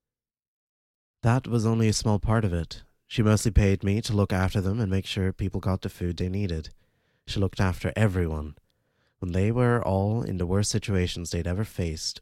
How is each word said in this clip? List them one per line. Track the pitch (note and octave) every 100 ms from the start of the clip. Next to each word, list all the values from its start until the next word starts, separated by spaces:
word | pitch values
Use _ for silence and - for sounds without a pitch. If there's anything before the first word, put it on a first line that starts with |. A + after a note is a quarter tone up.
| _ _ _ _ _ _ _ _ _ _ _ _
"That | A2+ B2+ -
was | A#2 A2
only | A2+ A2
a |
small | G2+ A2 G#2
part | - A2+
of | G#2
it. | F2 D#2+ - - _ -
She | -
mostly | G#2+ G#2+ A2+
paid | F#2+ G2+ G2
me | G2 G#2
to | -
look | G#2 G2
after | F#2+ F#2 G#2+
them | F#2 A2+
and | G2
make | F#2+ -
sure | G#2 F#2
people | - F#2+ F#2+
got | G2 F#2
the | F#2+
food | - F2 E2
they | F#2
needed. | G2 G2 D#2+ - - _ _ _ _ -
She | G#2+
looked | F#2 -
after | F#2+ F2+ F2+ G#2
everyone. | G#2+ F#2 E2 D#2 D2+ - _ _ _ _ _ -
When | F2+
they | F#2 G#2
were | A#2+ A#2+ A#2+
all | - F#2+ G2+ A2+
in | G#2 F#2
the | F2
worst | G2 G#2+
situations | G#2 - F#2+ F2+ F2+ E2+
they'd | E2+ E2+
ever | F#2
faced, | A2 - E2+ D#2+ - -